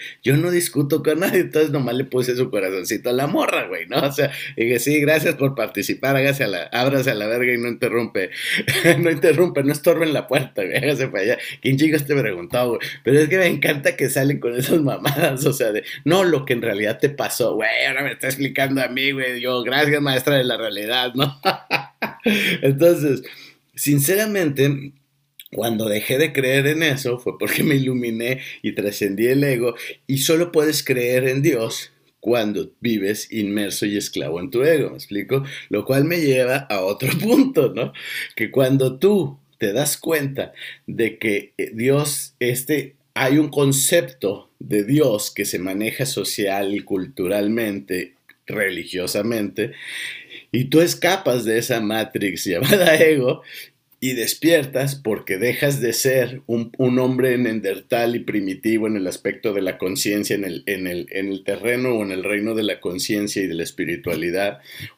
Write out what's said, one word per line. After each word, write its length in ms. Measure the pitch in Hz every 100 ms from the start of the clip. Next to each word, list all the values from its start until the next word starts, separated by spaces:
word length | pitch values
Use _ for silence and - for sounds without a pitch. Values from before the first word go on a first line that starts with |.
| - -
Yo 140 | 120 143
no 140 | 175
discuto 520 | 175 175 139 143 156
con 180 | 147 156
nadie. 200 | 202 202
Entonces 300 | 139 151 156
nomás 240 | 143 120
le 100 | 123
puse 320 | 139 127 123 123
su 140 | 127
corazoncito 580 | 101 92 95 87 107 120
a 60 |
la 120 | 123 147
morra, 420 | 302 - 160 101
güey, 180 | 90 85
¿no? 120 | 135
O 120 | 139
sea, 180 | 139 139 - -
dije, 240 | - 117 120
"Sí, 200 | 143 151
gracias 360 | 143 156 143 -
por 180 | 139
participar. 600 | 135 107 101 98 - 131
Hágase 300 | 135 135 143
a 40 | 110
la, 140 | 90
ábrase 460 | 76 117 131 139 131
a 40 |
la 120 | 107 104
verga 280 | 120 123
y 40 | 120
no 100 | 120
interrumpe". 600 | 113 120 117 113 104 92
<laughs> 640 | - - - - - 170 151
No 100 | 170
interrumpe, 520 | 147 170 147 180 151
no 100 | 139
estorbe 320 | 147 175 160
en 80 | 160
la 140 | 131 -
puerta, 360 | 143 131 -
güey. 140 | 90 101
Hágase 320 | 143 127 131
para 140 | 101
allá. 160 | 101 120 - -
¿Quién 160 | 120 135
chingas 280 | 156 151 139
te 80 |
preguntó, 540 | 139 110 87 87 123 123
güey? 120 | 113 - -
Pero 180 | 113 143
es 80 | 156
que 80 | 190
me 80 | 175
encanta 500 | 143 - 147 156 -
que 140 | 135
salen 300 | 147 139 117
con 140 | 123
esas 260 | 120 135 170
mamadas, 680 | 139 101 131 143 165 131 139
o 60 |
sea, 180 | - 117
de, 120 | 104 - -
"No, 200 | 143 185
lo 200 | 180 139
que 80 | 139
en 80 | 120
realidad 380 | 113 101 104 -
te 100 | 139
pasó, 460 | 139 107 - 113
güey. 320 | 95 110 117 131
Ahora 140 | 131
me 100 | 139
está 140 | 113 131
explicando 560 | 135 135 139 135 135
a 60 | 123
mí, 240 | 127 139
güey". 280 | 135 127 123
Yo, 220 | 123 123
"Gracias, 400 | 117 135 147 147
maestra 340 | 143 131 147 143
de 80 |
la 140 | 123 110
realidad", 560 | 110 101 104 123 127
¿no? 260 | 123 143 -
<laughs> 800 | 190 - - 151 - _ 233 - 226 208 - 175
Entonces, 600 | 139 139 156 165 143 127 - - - _ _ -
Sinceramente, 1120 | 143 143 143 196 214 196 160 131 139 139 - - _ _ _ - -
cuando 360 | - 113 110 110
dejé 300 | 104 - 135
de 140 | 160
creer 340 | 139 127 135 139
en 160 | 156
eso, 360 | 160 135 123 120
fue 200 | 101 -
porque 240 | - -
me 140 | 160 139
iluminé 640 | 131 123 120 113 117 131 - -
y 100 | 107
trascendí 540 | 98 101 - 101 98 120
el 160 | 135
ego, 320 | 143 120 120 - - - -
y 120 | 135
solo 340 | 151 160 170
puedes 320 | 160 151 147
creer 420 | - 123 123 127 131
en 160 | 135
Dios 500 | 151 123 113 - - _ _ _
cuando 500 | - 120 104 95 82 -
vives 520 | 120 107 95 107 -
inmerso 540 | 110 101 104 101 - 107
y 100 | 101
esclavo 420 | 98 95 73 85
en 100 | 92
tu 120 | 117
ego, 280 | 147 156 95
¿me 60 | 67
explico? 480 | - 101 101 131 139 - -
Lo 160 | 104 101
cual 180 | 135
me 160 | 156 175
lleva 360 | 147 127 123 139
a 260 | 139 101
otro 260 | 92 101 131 165
<laughs> 40 |
punto, 500 | 214 269 - - 127
¿no? 180 | 107 - - - - - -
Que 140 | 110
cuando 480 | 131 131 135 131 -
tú 400 | 190 208 147 - _ _
te 160 | 104
das 240 | 110 147 -
cuenta 560 | - 160 139 135 - - - - -
de 320 | 98 110 -
que, 360 | 110 101 - -
eh, 140 | -
Dios, 640 | 110 127 139 147 - - _
este, 580 | 123 127 - 147 - _ _
hay 240 | - 131 147
un 100 | 151
concepto 1000 | 139 139 135 - - 135 - 98 101 - -
de 260 | - 104
Dios 460 | 101 147 139 107 -
que 140 | -
se 140 | 101 95
maneja 480 | 92 98 110 - 135
social, 800 | - 95 - 98 98 98 101
culturalmente, 1300 | - 98 92 - 90 104 104 117 110 101 - 90 - _ _ _ -
religiosamente, 1300 | 104 98 87 - 90 - 104 110 113 101 - 117 - - - - - - - -
y 120 | 120
tú 160 | 135 156
escapas 640 | 170 - 170 185 139 123
de 140 | 110 110
esa 220 | 120 113
matrix 640 | 104 110 107 107 101 82
<laughs> 20 | 104
llamada 500 | 87 135 202 175 156
ego 460 | 160 147 127 160 - - - _ _ _
y 140 | 127
despiertas 800 | 123 110 - 156 165 135 127 139
porque 420 | - 110 101 - 95
dejas 440 | 117 - 143 139
de 120 | 113
ser 480 | - 131 131 120 127 -
un, 260 | 117 113 -
un 200 | 131 123
hombre 380 | 127 127 127 123
neandertal 800 | 120 110 95 98 - 120 117 117
y 40 |
primitivo 640 | 113 104 95 92 110 110 110
en 100 | 104
el 100 | 92
aspecto 460 | - 101 - 113
de 80 | 101
la 160 | 92 -
conciencia, 580 | 92 98 107 104 101
en 100 | 101
el, 180 | 95 82 -
en 200 | 95 90
el, 200 | 87 -
en 180 | 95 98
el 160 | 95
terreno 460 | - 95 113 123 127
o 120 | 113
en 100 | 98
el 120 | 92
reino 300 | 95 104 107
de 80 | 110
la 180 | 104 90
conciencia 640 | 92 90 - 104 101 104
y 40 | 92
de 80 |
la 80 | 82
espiritualidad 960 | 80 - 80 82 87 80 87 90 101 - - - -